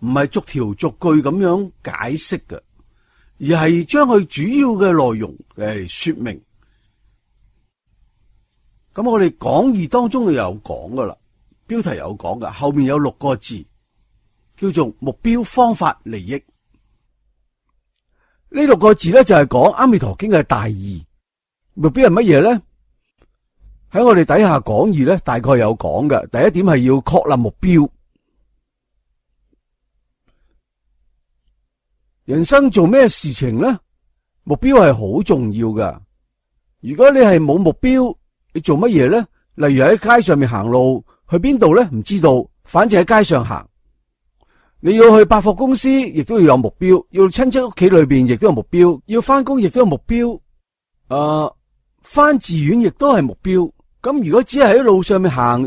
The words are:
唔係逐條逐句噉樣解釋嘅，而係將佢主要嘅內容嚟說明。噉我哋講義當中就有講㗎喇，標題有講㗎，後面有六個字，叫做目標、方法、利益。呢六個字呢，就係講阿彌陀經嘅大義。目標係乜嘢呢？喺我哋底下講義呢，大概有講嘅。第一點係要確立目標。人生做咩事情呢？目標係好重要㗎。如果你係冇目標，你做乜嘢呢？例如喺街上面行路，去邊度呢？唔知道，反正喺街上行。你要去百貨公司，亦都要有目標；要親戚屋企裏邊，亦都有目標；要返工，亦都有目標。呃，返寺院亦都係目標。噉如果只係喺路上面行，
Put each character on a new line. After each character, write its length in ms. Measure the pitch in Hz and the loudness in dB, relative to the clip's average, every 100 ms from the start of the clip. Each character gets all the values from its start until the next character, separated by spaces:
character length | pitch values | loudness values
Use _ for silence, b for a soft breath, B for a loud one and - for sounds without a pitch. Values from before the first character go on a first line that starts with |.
唔 80 | 113 | -6
係 180 | 135 139 | -4 -4
逐 140 | 208 | -6
條 340 | - 139 110 | -8 -8 -8
逐 160 | 101 160 | -6 -8
句 320 | - 175 156 | -6 -2 0
噉 140 | 139 175 | 0 -2
樣 320 | 190 180 196 - | -2 -2 -6 -14
解 300 | - - 117 | -16 -12 -10
釋 280 | 156 - 175 - | -10 -8 -12 -12
嘅， 120 | - - _ _ _ _ _ _ - | -20 -20 _ _ _ _ _ _ -10
而 280 | 139 165 160 | -4 -2 0
係 160 | 170 | -2
將 220 | - 294 277 | -2 -2 2
佢 180 | 220 170 | 0 -2
主 160 | - | -6
要 260 | 170 277 277 | -4 -2 -2
嘅 440 | 214 196 165 127 | 0 0 0 0
內 60 | 113 | -4
容 180 | 101 67 - | -8 -14 -20
嚟 340 | - 107 107 90 | -10 -8 -8 -12
說 260 | - 165 | -10 -8
明。 280 | 156 117 85 _ _ _ _ _ _ _ _ _ _ _ _ _ _ _ _ _ _ _ _ _ _ _ _ _ | -8 -10 -14 _ _ _ _ _ _ _ _ _ _ _ _ _ _ _ _ _ _ _ _ _ _ _ _ _
噉 180 | - 240 | -8 -4
我 80 | 220 | 0
哋 120 | 180 - | 0 -2
講 320 | 120 139 254 | -4 0 0
義 160 | 220 160 | 0 -2
當 220 | 247 247 | -2 -2
中 180 | 262 220 | -2 -2
就 60 | |
有 220 | 139 95 104 | -2 -4 -8
講 300 | - 67 82 | -14 -14 -12
㗎 120 | 127 107 | -8 -8
喇， 100 | - _ _ _ _ - | -10 _ _ _ _ -10
標 140 | 226 | -8
題 160 | 180 101 | -6 -8
有 180 | 78 104 | -12 -12
講 240 | 85 110 | -10 -10
㗎， 100 | 107 | -12
後 220 | 92 143 | -8 -4
面 140 | 147 131 | -2 -2
有 120 | 147 | -2
六 120 | 139 | -4
個 240 | - 143 123 | -6 -6 -6
字， 280 | - 107 - _ _ _ _ _ _ _ _ _ | -8 -14 -18 _ _ _ _ _ _ _ _ _
叫 140 | 196 | -4
做 220 | 160 127 - | -2 -4 -6
目 180 | 139 - | -10 -6
標、 220 | 233 233 | -4 -4
方 300 | 220 - 240 | -2 0 0
法、 260 | 214 165 - | 0 -4 -6
利 220 | 110 110 92 | -12 -14 -12
益。 80 | 139 - _ _ _ _ _ _ _ _ _ _ _ _ _ _ _ _ _ _ _ _ | -12 -14 _ _ _ _ _ _ _ _ _ _ _ _ _ _ _ _ _ _ _ _
呢 140 | 277 | -2
六 140 | 294 202 | 2 4
個 180 | 214 | 4
字 160 | 214 165 | 2 4
呢， 120 | 226 | 4
就 120 | 262 | 6
係 120 | 175 143 | 4 2
講 240 | 123 160 | 2 2
阿 140 | - 254 | 2 2
彌 120 | 202 | 2
陀 180 | 120 95 | -2 -8
經 120 | 208 | -2
嘅 120 | 185 | 0
大 220 | - 110 110 | 0 -4 -4
義。 380 | 101 98 90 78 _ _ _ _ _ _ | -8 -10 -14 -16 _ _ _ _ _ _
目 140 | - 156 | -4 -4
標 160 | 247 254 | 2 2
係 40 | |
乜 120 | 175 | 2
嘢 200 | 233 143 | 2 2
呢？ 200 | 196 240 - _ _ _ _ _ _ _ _ _ - - _ | 2 0 -6 _ _ _ _ _ _ _ _ _ -20 -20 _
喺 120 | 185 | 0
我 120 | 247 190 | 4 4
哋 80 | |
底 140 | 160 175 | 4 2
下 200 | 208 147 | 2 0
講 280 | - 107 190 | -2 -2 0
義 180 | 165 131 | 0 0
呢， 120 | 185 | -2
大 140 | - 123 | -4 -4
概 120 | 120 127 | 0 0
有 200 | 110 113 | 0 -4
講 320 | 87 82 147 | -6 -4 -2
嘅。 180 | 123 - | -4 -4
第 100 | 117 - | -2 -2
一 140 | 175 | 0
點 20 | |
係 120 | 190 147 | 0 0
要 160 | 127 135 | 0 0
確 260 | - 175 - | 0 -2 0
立 140 | 131 | -2
目 120 | 117 - | -4 -4
標。 300 | 185 170 143 _ _ _ _ _ _ _ _ _ _ _ _ _ _ _ _ _ _ _ _ _ _ _ _ _ _ _ _ _ _ _ _ _ _ _ _ _ _ _ _ _ _ _ | 0 2 0 _ _ _ _ _ _ _ _ _ _ _ _ _ _ _ _ _ _ _ _ _ _ _ _ _ _ _ _ _ _ _ _ _ _ _ _ _ _ _ _ _ _ _
人 200 | - 143 | -6 -4
生 260 | 170 277 277 | 0 2 2
做 160 | 202 170 | 2 2
咩 220 | 262 247 | 4 2
事 240 | - 156 | 0 -8
情 280 | 120 131 113 | -6 -6 -4
呢？ 180 | 214 220 _ _ _ _ _ _ | -4 -4 _ _ _ _ _ _
目 120 | - 147 | -8 -4
標 180 | 254 269 | 2 4
係 120 | 170 | 4
好 280 | 117 104 127 | 2 -2 -4
重 300 | 190 160 113 | -2 -2 -2
要 140 | 104 113 | -4 -4
㗎。 320 | 107 98 71 - _ _ _ _ _ _ _ | -4 -6 -8 -18 _ _ _ _ _ _ _
如 160 | - 269 | -8 4
果 140 | 262 | 6
你 80 | 269 | 6
係 200 | 226 175 | 4 4
冇 200 | 151 170 | 2 0
目 140 | 175 | 0
標， 420 | 143 254 262 247 - _ _ _ | -2 0 0 -2 -6 _ _ _
你 80 | 170 | -8
做 180 | 156 147 | -2 0
乜 100 | 233 | 0
嘢 220 | 180 127 | 2 2
呢？ 160 | 220 214 _ _ | 0 -4 _ _
例 200 | - 151 | -4 -2
如 100 | 131 | 2
喺 320 | 131 214 214 240 | 2 2 2 2
街 60 | |
上 160 | 202 147 | 2 0
面 100 | 131 | 0
行 200 | 113 107 | -4 -2
路， 360 | 123 127 127 - _ _ | 0 0 -2 -8 _ _
去 80 | 175 | -4
邊 220 | 240 269 | -2 2
度 160 | 175 175 | 4 4
呢？ 120 | 226 | 2
唔 100 | 117 | -4
知 180 | 107 202 | -6 0
道， 280 | 160 127 120 _ | 2 2 -2 _
反 240 | - 175 220 | -6 0 2
正 140 | 202 | 2
喺 160 | 175 220 | 2 2
街 60 | |
上 200 | 208 151 | 2 0
行。 240 | 113 - - _ _ _ _ _ _ _ _ _ _ _ | -2 -10 -14 _ _ _ _ _ _ _ _ _ _ _
你 160 | 160 220 | 0 6
要 220 | 226 220 | 8 8
去 60 | |
百 140 | 214 214 | 6 4
貨 160 | 202 | 0
公 200 | 185 262 | -2 -2
司， 140 | 262 262 | -2 0
亦 340 | 269 254 156 | 0 -2 -4
都 160 | 139 226 | -2 2
要 80 | 160 | 4
有 80 | 127 | 4
目 180 | 160 - | 0 -2
標； 260 | 185 185 - | 2 2 2
要 140 | 180 | 0
親 260 | 190 175 262 | 0 0 -2
戚 100 | 247 | -2
屋 120 | 247 | -4
企 140 | - 180 | 0 4
裏 80 | 180 | 4
邊， 280 | 143 135 127 | 4 2 0
亦 40 | 120 | 0
都 120 | 208 | 0
有 40 | |
目 140 | 131 - | -2 -2
標； 300 | 175 175 160 - | 2 2 0 -4
要 140 | 226 | -4
返 220 | 254 277 | 0 0
工， 180 | 262 269 | 0 -2
亦 80 | 196 | -2
都 120 | 247 | 0
有 60 | 226 | 0
目 120 | 143 - | -2 -4
標。 340 | 233 240 226 _ _ _ _ _ _ - | -4 -4 -8 _ _ _ _ _ _ -8
呃， 480 | 135 151 156 151 - _ _ _ _ | -4 -2 -2 -4 -10 _ _ _ _
返 380 | _ - 294 277 | _ 0 2 0
寺 180 | - 165 | -2 -4
院 220 | 143 226 | 0 0
亦 100 | 214 | 0
都 240 | - 277 | -2 0
係 80 | 233 | 0
目 140 | 135 95 | -2 -6
標。 300 | 190 185 170 - _ _ | -4 -2 -2 -8 _ _
噉 220 | 240 285 | -6 -4
如 80 | 180 | 0
果 100 | 202 | 0
只 160 | 262 269 | 0 0
係 180 | 247 226 | 2 4
喺 60 | |
路 200 | 254 190 | 4 2
上 180 | 175 190 | 0 -2
面 100 | 185 | -2
行， 320 | 127 120 120 | -2 -2 -2